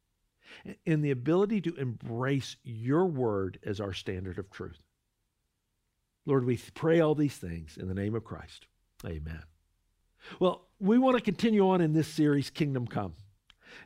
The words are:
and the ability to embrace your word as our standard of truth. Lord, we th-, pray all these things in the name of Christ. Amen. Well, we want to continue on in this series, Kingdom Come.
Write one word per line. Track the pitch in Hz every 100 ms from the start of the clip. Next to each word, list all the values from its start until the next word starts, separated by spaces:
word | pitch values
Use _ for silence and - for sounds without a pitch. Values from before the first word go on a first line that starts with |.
| _ _ _ _ - - - 196 -
and | 156
the | 147
ability | 131 123 175 202 220
to | 165 170
embrace | 131 110 - 117 127 139 - -
your | - 113 117 147 185
word | 143 120 104 95 -
as | - 101
our | 101
standard | 95 - 92 95 90
of | 95
truth. | - 92 82 _ _ _ _ _ _ _ _ _ _ _ _ _ _ -
Lord, | 139
we | 123 120
th-, | -
pray | - 160 165
all | 156
these | 147 147 -
things | 90 85 82 -
in | 92
the |
name | 95 101
of | 113
Christ. | 107 78 - - _ _ _ _ -
Amen. | 82 78 80 - _ _ _ _ _ _ _ - -
Well, | 185 - _ -
we | 190 240
want | 262 254
to |
continue | 240 180 233 214 190
on | 185
in | 165
this | 156 147
series, | - 151 143 131
Kingdom | - 151 135 120
Come. | - 98 80 - _ _ _ - -